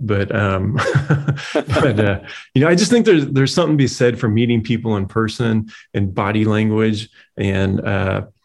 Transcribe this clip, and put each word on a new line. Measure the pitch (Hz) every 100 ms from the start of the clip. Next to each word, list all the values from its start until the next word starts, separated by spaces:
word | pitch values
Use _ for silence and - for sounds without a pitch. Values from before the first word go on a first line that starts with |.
| 107
but, | 101 98
um, | 101 101 95 98 143
<laughs> | - 143 - 151 - 143 -
but, | 151 - 139 156 104
uh, | 104 98 - - -
you | 127
know, | 151
I | 180
just | 208
think | 240 220
there's, | 170 139
there's | 135 135
something | - 160 151
to |
be | 127
said | - 123 110
for | 113
meeting | 107 120 117
people | 110 113 113 104
in | 95
person | 110 110 - 117 110 110 - -
and | - 98 92
body | 101 107 107
language. | 107 107 107 110 107 110 _ _ -
And, | 101 95 98 98 -
uh, | 98 95 101 - _